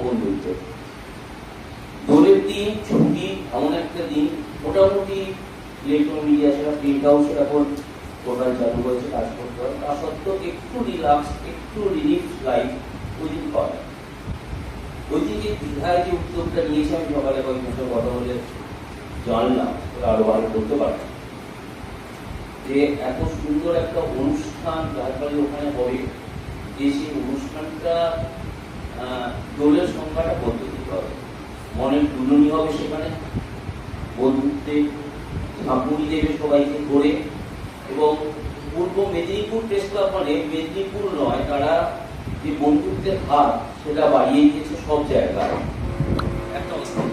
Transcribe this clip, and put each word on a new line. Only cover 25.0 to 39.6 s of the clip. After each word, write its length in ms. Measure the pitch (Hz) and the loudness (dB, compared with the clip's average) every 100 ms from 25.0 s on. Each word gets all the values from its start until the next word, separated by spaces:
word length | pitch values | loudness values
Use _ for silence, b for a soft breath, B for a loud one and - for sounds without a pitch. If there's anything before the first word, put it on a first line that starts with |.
| 135 135 147 147 | -6 -4 -2 0
ওখানে 240 | 139 143 147 127 | 0 -2 -4 -2
হবে, 220 | 123 127 131 - - - - - - | -2 -2 -4 -8 -12 -12 -10 -10 -10
যে 120 | - 277 | -2 0
সেই 200 | 285 302 294 | 0 -2 -4
অনুষ্ঠানটা, 760 | - - 269 151 156 160 170 170 165 165 170 - - - - - - - | -4 -4 -6 -8 -8 -4 0 2 2 0 -6 -6 -10 -10 -12 -10 -10 -8
আহ, 280 | 127 127 120 120 - 143 | -6 -4 -6 -6 -8 2
দোলের 320 | 147 160 180 - | 6 6 4 -2
সংখ্যাটা 380 | 156 160 165 160 | -4 -2 0 0
বদলে 260 | - - - | -2 -2 -4
দিতে 200 | - - | -8 -6
হবে। 220 | - - - - - - - - - | -4 -6 -8 -12 -12 -12 -14 -8 -2
মনের 280 | 135 143 147 | 2 4 2
দুলুনি 360 | 131 131 147 147 | 2 4 6 6
হবে 220 | 156 151 | 6 2
সেখানে, 380 | - 147 151 - - - - - - - - - - - 117 | 0 -2 -4 -4 -6 -6 -6 -6 -10 -10 -10 -10 -10 -8 2
বন্ধুত্বে 580 | 131 139 143 143 147 147 147 143 - - - - - - | 2 4 2 -2 0 2 2 -2 -10 -10 -8 -6 -6 -6
ঝাঁপুনি 440 | - 127 131 151 151 | 0 0 0 0 0
দেবে 220 | 156 147 143 | 2 2 0
সবাইকে 360 | 147 143 143 151 143 | 4 4 4 0 2
করে। 220 | 139 147 - - - - - - - - | 4 6 2 -2 -8 -10 -10 -12 -12 -8
এবং 220 | - 151 156 151 151 147 - 143 | 2 2 2 -2 -6 -8 -8 -8
পূর্ব 240 | 156 180 180 196 | -2 -2 0 0
মেদিনীপুর 500 | 170 175 202 214 226 | 0 -2 -2 -2 -2